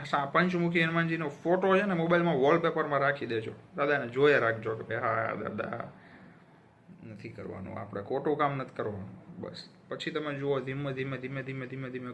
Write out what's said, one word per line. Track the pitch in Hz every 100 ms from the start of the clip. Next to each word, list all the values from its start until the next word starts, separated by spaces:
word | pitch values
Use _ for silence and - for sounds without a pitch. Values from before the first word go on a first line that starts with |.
| -
સા-, | 143 139
પંચમુખી | 170 180 175 170 170
હનુમાનજીનો | 165 165 165 165 147
ફોટો | - 165 185 190 190
છે |
ને | 202
મોબાઈલમાં | 170 165 170 170 139
વોલપેપરમાં | 139 165 165 156 151 139
રાખી | 139 139 120
દેજો. | 113 110 - - -
દાદાને | 147 143 120
જોયે | 123 147 131
રાખજો | 113 110 110
કે | 113
ભાઈ, | - 113
હા, | 123 110 110
દાદા, | 104 - 107 - - - - - - - - - - _ _ - - 113
નથી | 107 117
કરવાનું, | 110 92 - 95 -
આપણે | 101 101
ખોટું | - 131 156 143
કામ | 143 139
નથી | 127 -
કરવાનું. | - 98 92 - - -
બસ. | 98 - - - -
પછી | 135 -
તમે | 156 151
જુઓ, | 139 143 135
ધીમે | 131 135 143
ધીમે, | 131 135 127
ધીમે | 127 139
ધીમે, | 131 131 127
ધીમે | 135 127
ધીમે | 127 123